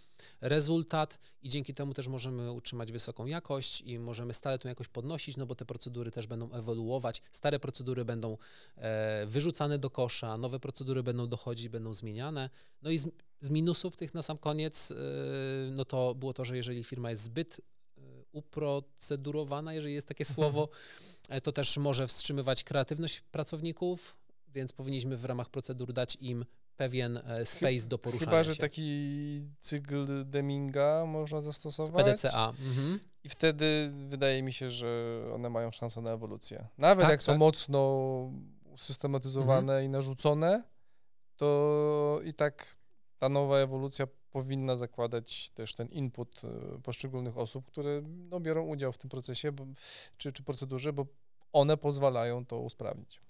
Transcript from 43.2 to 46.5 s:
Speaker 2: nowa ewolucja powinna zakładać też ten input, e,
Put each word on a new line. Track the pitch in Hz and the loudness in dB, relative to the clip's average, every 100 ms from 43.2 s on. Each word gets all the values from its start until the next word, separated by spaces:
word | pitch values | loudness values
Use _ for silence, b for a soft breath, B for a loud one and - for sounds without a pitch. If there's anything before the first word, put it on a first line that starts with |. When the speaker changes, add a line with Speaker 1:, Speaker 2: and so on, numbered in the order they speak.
| 135 | 2
Speaker 2:
nowa | 143 139 139 | 4 4 4
ewolucja | 135 131 139 - 135 - - | 4 0 -2 -2 -4 -6 -8
powinna | 139 131 135 135 123 | -4 -2 0 0 0
zakładać | 120 - 117 117 113 - - | -2 -2 0 0 -4 -6 -8
też | - 113 | -8 -8
ten | - 117 | -6 -6
input, | 160 131 - - - | -2 -4 -4 -8 -10
e, | 117 | -10